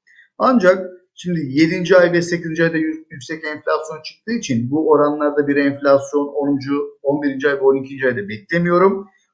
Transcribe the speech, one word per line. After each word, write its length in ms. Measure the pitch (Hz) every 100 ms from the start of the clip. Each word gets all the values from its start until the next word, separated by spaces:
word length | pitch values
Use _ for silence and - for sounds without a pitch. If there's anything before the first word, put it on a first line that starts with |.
| _ _ _ -
Ancak 480 | - 247 185 185 - - _
şimdi 260 | - 175 170 139
yedinci 480 | 135 165 185 170 190
ay 140 | 175
ve 100 | 175
sekizinci 420 | 170 170 165 160
ayda 140 | 165 160
yü-, 280 | 156 156 -
yüksek 340 | 147 - 160 156
enflasyon 560 | 151 - 151 151 156
çıktığı 280 | - - -
için 400 | 233 214 117 123
bu 180 | 147 156
oranlarda 580 | 147 147 151 147 147 143
bir 80 | 143
enflasyon 720 | 143 135 139 139 - 147 143
onuncu, 460 | - 143 139 135 143 143 -
on 180 | 139 147
birinci 280 | 143 131 143
ay 60 | 139
ve 40 |
on 160 | 135 135
ikinci 320 | 135 135 131
ayda 220 | 117 101
beklemiyorum. 760 | 107 - 170 175 175 190 196 196 _ _